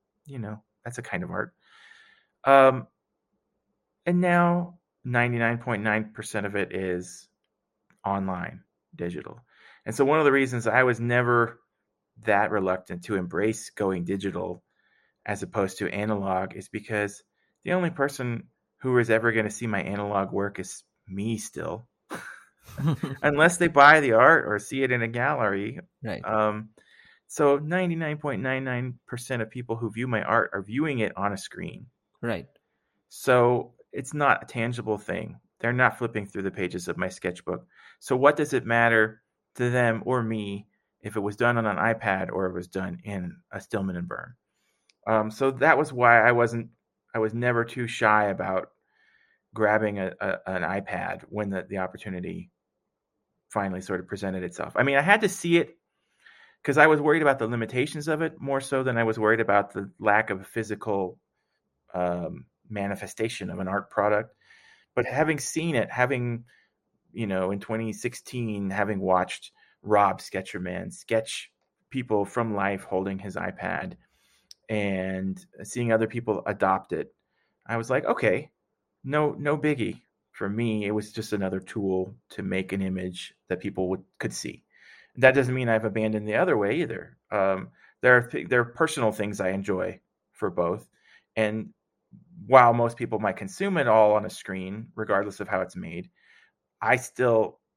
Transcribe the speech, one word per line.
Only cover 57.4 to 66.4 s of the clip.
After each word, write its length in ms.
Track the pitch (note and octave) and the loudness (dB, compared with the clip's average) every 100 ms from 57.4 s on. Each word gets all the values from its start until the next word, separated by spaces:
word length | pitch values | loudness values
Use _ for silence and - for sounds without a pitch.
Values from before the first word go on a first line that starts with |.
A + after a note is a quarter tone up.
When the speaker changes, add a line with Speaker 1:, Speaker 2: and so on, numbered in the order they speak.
| A2+ | 0
Speaker 1:
limitations 600 | A#2+ A2+ B2 D3 D#3 D3+ | -2 -2 -2 -4 -4 -4
of 140 | D3+ | -2
it 180 | E3 - | -4 -6
more 220 | C3+ C3+ | -4 -4
so 220 | C3 C3+ | -2 -2
than 140 | C3 A#2 | 0 0
I 60 | |
was 160 | A2+ A2 | 0 2
worried 220 | G#2+ A2+ | 4 4
about 320 | A2 G2+ G2+ | 4 2 2
the 180 | G2+ G2 - | -6 -10 -2
lack 300 | G#2 G#2 G#2+ | 2 2 2
of 180 | F#2+ - | -6 -6
physical, 720 | A2+ G#2 G#2 A2+ G2 F#2 - _ _ _ _ _ _ _ | -8 -6 -6 -4 -2 -4 -8 _ _ _ _ _ _ _
um, 520 | F2+ F2+ F2 E2+ D2+ - _ - | -4 -2 -2 -6 -10 -18 _ -10
manifestation 800 | G#2 G2 G2 G2 - A#2 - F#2+ | -6 -6 -6 -10 -6 -6 -6 -10
of 100 | F2+ | -8
an 80 | F#2 | -4
art 220 | G2+ - | -4 -4
product. 440 | - G#2 G#2 A#2 _ _ - _ _ _ B2+ | 0 2 2 -2 _ _ -20 _ _ _ -4
But 100 | A#2+ | -2
having 340 | C3 D#3 D3 | 0 0 0
seen 360 | - D#3+ E3+ B2+ | -4 -4 0 0
it, 160 | G2 | 0
having, 540 | B2 B2 B2+ A#2+ A#2+ | 0 0 0 -2 -6